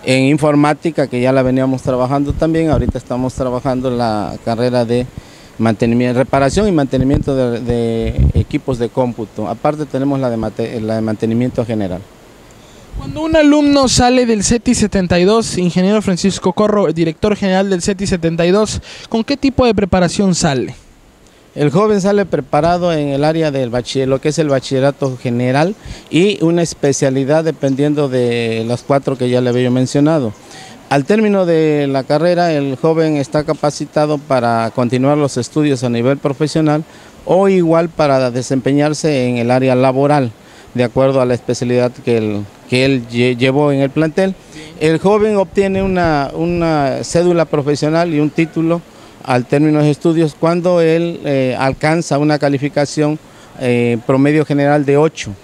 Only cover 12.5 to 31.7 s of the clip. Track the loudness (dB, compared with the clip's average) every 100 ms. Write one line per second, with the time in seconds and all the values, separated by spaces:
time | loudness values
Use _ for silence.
12.5 | -20 -20 -20 -16 -12 -10 -8 0 4 4
13.5 | 4 4 4 2 4 4 4 2 0 0
14.5 | 0 0 0 0 0 0 2 4 2 0
15.5 | -2 -2 2 2 2 0 0 -2 0 -4
16.5 | 0 2 2 0 0 -2 0 -2 0 0
17.5 | 0 0 -2 -2 -4 -2 -2 -2 0 2
18.5 | 2 0 -4 -10 -20 -6 -4 -2 -2 0
19.5 | 2 2 2 0 2 0 2 0 2 0
20.5 | 0 -4 -10 -20 -20 -20 _ -20 _ _
21.5 | -2 0 2 2 2 2 0 0 -4 0
22.5 | 0 2 0 0 0 -2 0 0 0 0
23.5 | -2 -2 -4 -4 -2 0 0 0 -2 0
24.5 | 0 0 0 0 0 -6 -4 -4 -2 0
25.5 | 0 0 -4 -14 -18 -2 2 2 2 0
26.5 | 0 -2 -2 -2 0 0 0 0 0 0
27.5 | -2 -2 0 0 0 0 0 0 0 -2
28.5 | -4 -4 -4 0 -2 0 -4 0 0 0
29.5 | 0 2 0 0 2 2 2 -2 -6 -20
30.5 | -20 -20 -20 -2 -2 2 0 2 2 2
31.5 | 2 2